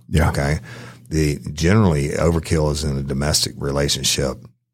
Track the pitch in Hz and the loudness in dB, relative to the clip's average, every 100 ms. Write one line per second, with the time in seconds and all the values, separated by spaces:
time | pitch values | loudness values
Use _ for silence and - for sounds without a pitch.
0 | - 80 82 80 71 80 - - - - | -2 2 2 2 0 -2 -6 -16 -18 -20
1 | - 80 76 73 - 76 82 110 98 73 | -6 -2 0 -2 -6 -2 2 4 4 2
2 | 73 - 82 82 76 80 76 73 73 69 | 0 0 2 2 0 0 2 0 -2 -2
3 | 69 67 73 - - - 71 69 71 69 | -2 -2 0 0 -2 -4 -4 -2 0 0
4 | 69 - 69 65 - _ _ | -2 0 -2 -4 -12 _ _